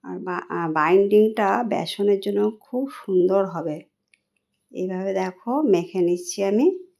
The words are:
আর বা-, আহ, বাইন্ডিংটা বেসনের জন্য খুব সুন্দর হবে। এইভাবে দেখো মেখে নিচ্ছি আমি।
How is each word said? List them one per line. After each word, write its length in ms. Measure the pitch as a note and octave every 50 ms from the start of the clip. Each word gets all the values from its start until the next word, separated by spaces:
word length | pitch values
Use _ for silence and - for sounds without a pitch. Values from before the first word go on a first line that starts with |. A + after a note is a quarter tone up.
| -
আর 140 | F#3 F#3 F#3
বা-, 260 | - F#3 F3+ - - -
আহ, 180 | E3+ E3+ E3+ D#3+
বাইন্ডিংটা 760 | D#3 D#3 D3+ D#3+ F3+ G3 G3+ G3+ G#3+ G#3 G#3+ A3 A3 - G#3 G3 G3 A#3+ B3
বেসনের 560 | G#3+ - - E3+ E3 - - G3+ G#3 G3+ G3
জন্য 200 | F#3+ G3+ G3+ G3+ G#3 G#3+ A3 G#3+
খুব 240 | _ _ - B3+ C#4 C4+
সুন্দর 520 | - - - - F#3+ F3+ F3 F#3 F#3+ G3 F#3+
হবে। 320 | F3+ E3 E3 D#3+ D#3+ D3+ - - _ _ _ _ _ _ _ _ _ _ _ _ _ _ _ _ _
এইভাবে 400 | - - F#3 F#3 F#3 F#3 F#3+ G3 G3
দেখো 380 | F#3+ F#3 F#3 F3+ _ - A#3 B3 D4 D#4
মেখে 380 | B3 F#3+ E3+ F3 - - F#3
নিচ্ছি 380 | F3 F3 F3 F3+ - - - G#3 G3
আমি। 240 | G3 G3+ A3 C#4 F#4 F#4+ - - _ _